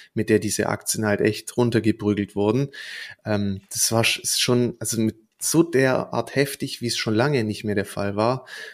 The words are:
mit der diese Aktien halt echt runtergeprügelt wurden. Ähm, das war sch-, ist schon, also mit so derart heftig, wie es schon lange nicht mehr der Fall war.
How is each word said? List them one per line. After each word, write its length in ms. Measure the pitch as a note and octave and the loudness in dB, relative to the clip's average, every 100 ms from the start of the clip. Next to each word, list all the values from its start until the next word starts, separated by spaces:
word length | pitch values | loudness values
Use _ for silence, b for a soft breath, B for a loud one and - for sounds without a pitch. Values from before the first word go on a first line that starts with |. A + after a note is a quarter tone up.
| B | B
mit 160 | A2+ G#2 | -4 4
der 100 | G#2+ | 4
diese 280 | G#2+ - - | 2 -2 -2
Aktien 400 | G#2 - - G#2+ | -2 -4 -2 0
halt 160 | G2+ | 2
echt 340 | G#2+ G#2+ - - | 2 0 -4 0
runtergeprügelt 800 | B2 A2+ A2 - G#2 G#2 G2 G2+ | 2 4 2 0 0 0 -2 0
wurden. 320 | G#2 A#2+ C#3 B B B B B | 2 2 -2 B B B B B
Ähm, 380 | A2 G#2 G2+ F#2+ - | -4 -2 -2 -4 -8
das 180 | - - | -4 0
war 120 | A2+ | 2
sch-, 180 | A2+ - | 2 0
ist 180 | - - | -2 -2
schon, 340 | - B2 A#2+ - | 2 2 2 -2
also 200 | A2+ A2+ | -4 0
mit 160 | A2 - _ _ | 0 -2 _ _
so 220 | - D3+ | -2 0
derart 720 | E3 C3 C3+ B2 - A#2 A#2 | 2 2 2 2 -2 -4 -2
heftig, 480 | C3 C#3 - C#3 - | 0 0 -2 -8 -6
wie 60 | A#2 | -4
es 100 | - | -2
schon 160 | - | 0
lange 280 | G#2+ B2 C#3 | 2 2 2
nicht 220 | A2 G2+ | 0 -2
mehr 100 | G#2+ | -2
der 120 | G2+ G2 | -2 -2
Fall 280 | - G2+ | -4 -4
war. 300 | G2+ A2+ C3+ B B B | 0 0 0 B B B